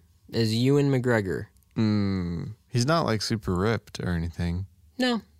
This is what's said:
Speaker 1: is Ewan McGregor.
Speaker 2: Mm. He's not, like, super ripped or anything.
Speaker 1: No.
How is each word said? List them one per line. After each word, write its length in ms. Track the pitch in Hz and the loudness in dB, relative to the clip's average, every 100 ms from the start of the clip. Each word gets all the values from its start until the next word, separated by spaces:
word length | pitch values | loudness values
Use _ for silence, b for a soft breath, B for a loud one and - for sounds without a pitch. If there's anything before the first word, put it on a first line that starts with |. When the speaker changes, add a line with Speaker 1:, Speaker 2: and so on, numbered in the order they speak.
| _ _ - | _ _ -6
Speaker 1:
is 220 | 113 113 | -2 0
Ewan 380 | 113 127 143 143 | 2 4 4 4
McGregor. 560 | 131 123 113 98 65 - _ _ - | 2 2 2 2 -4 -6 _ _ 0
Speaker 2:
Mm. 760 | 110 104 101 95 87 87 92 110 _ | 2 2 0 -2 -2 -4 -8 -12 _
He's 160 | 120 123 | -2 2
not, 200 | 165 127 | 2 2
like, 160 | 110 | -2
super 300 | - 113 - 90 | -2 -4 -2 0
ripped 440 | 101 110 - - | 0 0 -4 -8
or 100 | - | -4
anything. 580 | 87 82 - 87 87 98 _ - - | -2 -4 -4 -4 -4 -8 _ -16 -4
Speaker 1:
No. 220 | 247 233 - _ | -2 -2 -6 _